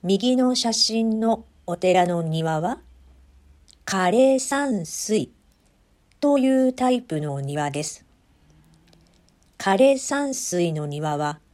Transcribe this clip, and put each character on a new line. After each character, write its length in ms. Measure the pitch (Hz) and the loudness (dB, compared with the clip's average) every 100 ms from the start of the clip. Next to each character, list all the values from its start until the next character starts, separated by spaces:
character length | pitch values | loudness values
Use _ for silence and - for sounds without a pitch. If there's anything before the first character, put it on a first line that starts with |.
右 320 | 175 196 247 254 | 0 0 2 2
の 180 | 254 | 2
写 180 | 254 233 | 2 -2
真 480 | 220 - 226 226 220 | 0 0 0 0 0
の 260 | 226 220 - _ - | 0 -2 -4 _ -10
お 120 | 170 | -2
寺 280 | 185 180 180 | 2 4 4
の 160 | 175 | 0
庭 400 | 165 160 160 160 | -2 -2 -2 -2
は、 180 | 175 262 - _ - _ _ _ _ _ _ _ - | -4 -6 -12 _ -20 _ _ _ _ _ _ _ -6
枯 500 | 190 180 214 262 262 | 0 2 4 4 4
山 480 | 254 277 285 214 165 | 0 -4 -2 -4 -6
水 460 | - - 214 131 _ _ _ _ _ _ _ _ _ | -10 -2 -2 -2 _ _ _ _ _ _ _ _ _
と 180 | 285 285 | 2 2
い 300 | 262 262 262 | 4 4 2
う 60 | |
タ 180 | 254 254 | 2 0
イ 100 | 247 | 0
プ 200 | 247 156 | -2 -6
の 200 | 151 139 | -4 -6
庭 300 | 139 147 147 | -6 -4 -4
で 100 | 156 | -4
す。 240 | 196 - _ _ _ _ _ _ _ _ _ _ _ _ _ _ _ _ | -8 -12 _ _ _ _ _ _ _ _ _ _ _ _ _ _ _ _
枯 400 | - 196 269 269 | 0 4 4 4
山 380 | - 285 285 262 | -2 -4 -4 -6
水 380 | - 180 170 | -6 -2 -2
の 120 | 156 147 | -2 -6
庭 320 | 147 156 147 | -6 -4 -2
は 220 | 147 151 _ | -4 -6 _